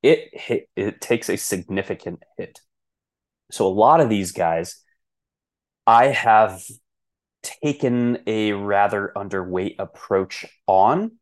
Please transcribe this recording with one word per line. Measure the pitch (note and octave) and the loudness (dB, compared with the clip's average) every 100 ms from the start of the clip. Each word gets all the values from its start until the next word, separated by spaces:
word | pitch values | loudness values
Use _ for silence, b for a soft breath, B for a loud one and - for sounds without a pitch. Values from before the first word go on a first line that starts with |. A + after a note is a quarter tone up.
It | - F3 - | 4 2 0
hit, | - - A#2+ - - | -18 -6 -6 -6 -6
it | G2+ - | -6 -8
takes | - A#2 - | -4 -4 -2
a | F#2+ | -6
significant | - F#2+ F2 F#2+ - F#2+ - F2+ _ - | -4 -8 -6 -8 -6 -10 -10 -14 _ -16
hit. | - - _ _ _ _ _ _ _ _ _ | -16 -16 _ _ _ _ _ _ _ _ _
So | - F#2+ | -2 -2
a | |
lot | F#2+ A#2 D#3+ | 4 6 6
of | C3 | 4
these | G#2 F#2 | 0 -2
guys, | - E2 E2 F2 - _ _ _ _ _ _ _ _ _ _ - | -2 -2 -2 -6 -14 _ _ _ _ _ _ _ _ _ _ 2
I | A#2 C3+ | 4 4
have | B2 A#2 A2 A2 - - - _ _ _ _ _ _ - - D3 | 2 4 4 4 -2 -18 -20 _ _ _ _ _ _ -18 -6 -6
taken | C#3+ C3+ B2 A#2+ A#2+ - | -2 -2 0 0 -2 -4
a | A2 G#2+ | -2 -2
rather | G2+ G2+ G2+ G2+ G#2 G2 G2+ | -2 -2 0 2 0 -4 -8
underweight | G2+ F#2+ F2+ F2+ F#2+ - | -6 -6 -4 -4 -6 -8
approach | G2 - - F#2+ F#2+ - - _ - | -12 -12 -4 -2 -2 -10 -16 _ 0
on | F#2+ G2+ D#3+ A3 _ | 4 4 2 -4 _